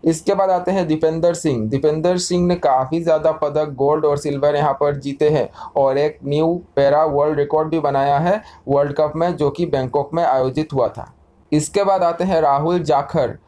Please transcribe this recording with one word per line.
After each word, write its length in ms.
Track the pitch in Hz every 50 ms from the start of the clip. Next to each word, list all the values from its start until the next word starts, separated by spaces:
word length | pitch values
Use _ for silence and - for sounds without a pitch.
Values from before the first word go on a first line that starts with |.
| -
इसके 300 | 160 160 160 - - 196
बाद 160 | 196 196 190
आते 220 | 185 180 180 180
हैं 160 | 190 196 180 156
दीपेंद्र 460 | 156 156 160 160 160 165 160 175 170
सिंह। 320 | 165 - 156 135 113 107 110
दीपेंद्र 480 | 117 135 139 156 151 156 156 175 180 180
सिंह 280 | 180 - 180 180 175 180
ने 80 | 180 175
काफ़ी 440 | - 151 135 - 131 127 160 170
ज़्यादा 300 | 170 165 160 151 151 160 156
पदक 400 | 156 - 147 147 151 151 151 139
gold 300 | 127 139 143 151 156 156
और 120 | 147 143 143
silver 380 | - 151 143 139 139 147 147
यहाँ 180 | 143 147 143 139
पर 260 | 139 147 143 143 139
जीते 300 | 135 143 135 139 151 151
हैं 200 | 151 147 113 - - - - - -
और 220 | 143 139 135 135 139
एक 220 | 147 151 147 - -
न्यू 280 | 139 143 151 160 165 170 180 180 - _
पैरा 280 | - 139 139 143 147 156
world 340 | 156 143 143 147 151 156 143
record 300 | 143 143 - 156 156 156
भी 100 | 160 165
बनाया 380 | 147 143 139 139 135 143 143 143
है 220 | 160 175 196 214 214 - - - _ -
world 260 | 139 139 143 147 143
cup 200 | - 156 151 151
में, 200 | 160 165 175 175
जो 140 | - 151 143
कि 160 | 139 - 175
बैंकॉक 480 | 165 147 139 131 127 127 147 139 - 156
में 100 | 165 170
आयोजित 500 | 147 127 131 131 131 131 151 156 156 -
हुआ 140 | 131 120 107
था। 260 | - - - - - _ _ _ _ _ _ _
इसके 320 | - 151 147 - - 208 202
बाद 200 | 196 196 190 180
आते 200 | 170 165 170 180
हैं 160 | 190 185 160
राहुल 380 | 156 147 139 139 151 165 175 180
जाखर। 580 | 165 143 151 139 143 - - 165 131 117 - - _